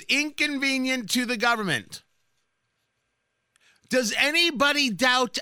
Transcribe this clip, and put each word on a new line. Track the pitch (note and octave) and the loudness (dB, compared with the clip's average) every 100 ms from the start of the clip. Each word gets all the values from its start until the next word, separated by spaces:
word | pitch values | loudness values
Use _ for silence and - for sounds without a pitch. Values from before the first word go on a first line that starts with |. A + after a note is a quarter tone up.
| - | -2
inconvenient | C4+ D4+ C#4+ D4+ C#4 C4+ C4+ C4 C4 G3 | -2 -2 -2 -4 -2 -2 0 -2 -4 -2
to | B3 A#3+ | -2 -2
the | A#3+ | 0
government. | A#3+ A#3 G3 B2 - - _ _ _ _ _ _ _ _ _ _ _ _ _ _ _ _ _ _ - | 0 0 -2 -4 -6 -20 _ _ _ _ _ _ _ _ _ _ _ _ _ _ _ _ _ _ -2
Does | B3+ A3 - | 0 0 0
anybody | C4+ E4 E4+ C4 C#4+ D4 C4+ | 0 2 0 2 2 2 0
doubt | F3+ B3+ B3+ B3 - | 2 2 4 0 -2